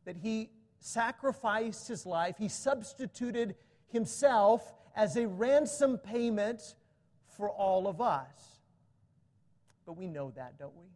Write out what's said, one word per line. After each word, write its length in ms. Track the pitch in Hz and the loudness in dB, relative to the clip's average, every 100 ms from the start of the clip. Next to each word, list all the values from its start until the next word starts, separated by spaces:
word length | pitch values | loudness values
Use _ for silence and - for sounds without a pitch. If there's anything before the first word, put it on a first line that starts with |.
| - | -12
That 120 | 175 | -8
he 320 | 208 220 220 - _ _ | -4 -2 -4 -14 _ _
sacrificed 1080 | - 226 233 262 269 - 226 214 226 196 - | -6 -2 -2 0 -4 -2 0 0 -2 -6 -8
his 160 | 202 185 | -8 -4
life, 320 | 165 175 185 | 0 0 -2
he 100 | 214 | -4
substituted 1040 | - 269 269 214 - 247 - 240 233 226 185 _ _ _ | -2 0 0 -4 -10 -10 -6 -4 -2 -2 -4 _ _ _
himself 840 | 233 220 - 277 233 202 233 - - - - | -2 -2 4 6 8 6 6 0 -20 -12 0
as 220 | 214 233 | 0 2
a 100 | 233 | -2
ransom 720 | 185 233 285 302 - 277 247 | 0 4 4 4 2 2 2
payment 760 | 196 233 233 208 208 233 - - _ _ _ _ _ | -4 -2 0 0 -2 -4 -12 -20 _ _ _ _ _
for 240 | - 202 | -6 -6
all 340 | 196 196 190 190 | 0 2 4 0
of 140 | 170 | 0
us. 640 | - 143 131 - - - _ _ _ _ _ _ _ _ _ _ _ _ - | 0 0 -4 -20 -20 -20 _ _ _ _ _ _ _ _ _ _ _ _ -16
But 120 | 165 | -10
we 100 | 185 | -8
know 240 | 151 139 120 | -8 -8 -10
that, 200 | 127 143 | -14 -14
don't 160 | 139 156 | -18 -18
we? 80 | 180 | -20